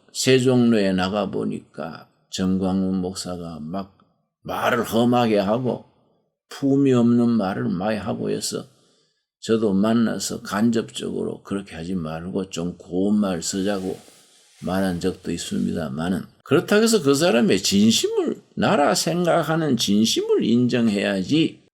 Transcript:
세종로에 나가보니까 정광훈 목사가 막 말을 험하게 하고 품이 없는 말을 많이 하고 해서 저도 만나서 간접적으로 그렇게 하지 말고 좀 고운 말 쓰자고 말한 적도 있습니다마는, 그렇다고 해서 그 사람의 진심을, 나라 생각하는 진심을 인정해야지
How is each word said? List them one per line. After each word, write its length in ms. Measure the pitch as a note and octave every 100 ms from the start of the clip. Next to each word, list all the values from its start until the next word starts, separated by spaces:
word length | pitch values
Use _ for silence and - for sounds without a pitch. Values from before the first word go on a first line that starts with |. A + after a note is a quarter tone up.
| _
세종로에 800 | - - C3 B2+ B2+ A#2 A2+ G2
나가보니까 1120 | F#2 F#2 G#2 G2 - G#2 - - - D#2 - - _ _
정광훈 680 | - F#2+ F#2+ F#2 F#2+ F#2 F#2+
목사가 640 | F2+ F#2 F2+ F2 E2+ D#2+
막 380 | D2+ F#2+ F#2+ _ _ _ _ _
말을 420 | D#2+ E2 - A#2+
험하게 540 | G#2 G#2+ A#2+ B2 A#2+ G#2
하고 480 | G2 A2+ B2+ E2 - _ _ _ _ _ _
품이 420 | - C#3 C#3 C#3
없는 380 | B2+ A#2 A#2+ A#2+
말을 340 | A#2 F#2+ G2+
많이 320 | - F2+ G2+ G#2+
하고 340 | F#2 A#2 G#2+
해서 360 | G#2+ - - - _ _ _ _ _ _ _
저도 320 | - A2 A2
만나서 680 | G2 G2+ A#2 A2 G2 - G#2
간접적으로 1000 | - G2 A#2 A#2 - - F2+ F#2+ F2 E2
그렇게 320 | - G2 G2 E2
하지 180 | E2+
말고 560 | F#2+ D#2 D#2+ F2 F#2+ F#2+
좀 260 | - F2 E2+
고운 420 | - F2 G2 G#2+
말 240 | G2+ F2
쓰자고 560 | F2 G2+ F#2+ G2+ F#2 F2+ - - _ _ _ _
말한 380 | - F#2 F#2+ F2
적도 320 | F#2 E2+ -
있습니다마는, 920 | E2+ - G2+ F#2+ F#2 D#2+ C#2 A#2+ B2+ B1 _
그렇다고 400 | - D3 F3 G#3
해서 180 | A3+ A3+
그 140 | C#3
사람의 480 | C#3 F3 A3 G#3+ G2+
진심을, 800 | - - D3+ A3+ G4 A4+ E4+ - - -
나라 400 | G#2+ G#3+ C#4+ F3
생각하는 800 | - E3+ F3 D#3 D#3+ D#3+ D#3+ B2
진심을 680 | - G2+ A2+ - A4 G#4
인정해야지 1160 | A3 A#2 B2 B2 A#2 G2+ G2+ G2 F2+ C#3+ D#3+ - _